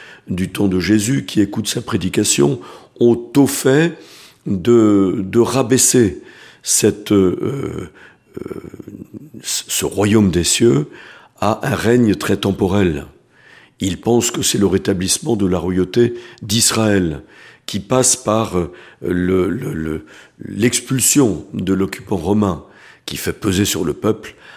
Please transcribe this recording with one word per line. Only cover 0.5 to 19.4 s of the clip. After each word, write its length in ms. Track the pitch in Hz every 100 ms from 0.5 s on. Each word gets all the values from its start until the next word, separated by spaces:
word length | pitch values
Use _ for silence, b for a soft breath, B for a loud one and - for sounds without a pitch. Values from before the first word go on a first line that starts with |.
| - 104
de 140 | 92
Jésus 420 | 85 107 107 135
qui 160 | 135 104
écoutent 300 | 101 120 107
sa 120 | -
prédication, 800 | - 101 92 107 104 - 143 131 B B B -
ont 280 | 120 117 - 143
au 100 | 135
fait 520 | - 135 139 170 165 B B B B -
de, 720 | 95 85 117 107 101 95 95
de 200 | 95 113
rabaisser 800 | 113 131 117 127 - 127 107 - B B B B
cette, 480 | - - 107 98 -
euh, 800 | 101 92 - - 95 80 80 87 B B B _ -
euh, 240 | - - - - - 101 - 107 147 -
ce 400 | - - - -
royaume 480 | - - 104 110 101
des 140 | 82 82
cieux 420 | - 131 139 151 B B B B _
à 260 | 104 110 143
un 80 | 95
règne 400 | 104 123 113 92
très 220 | - 101
temporel. 680 | 101 95 95 101 92 73 67 _ _ b b b b _
Ils 180 | 92 85
pensent 320 | - 120 117
que 100 | -
c'est 160 | - 101
le 80 | 98
rétablissement 720 | 92 101 92 92 - - 110
de 100 | 95
la 140 | 90
royauté 540 | 87 92 90 120 117 B B B
d'Israël, 800 | 113 113 - 110 110 98 87 69 - B B B -
qui 160 | 101
passe 340 | - 127 120 -
par, 420 | 107 110 104 87
euh, 140 | 85 B B B
le, 480 | - 90 90 95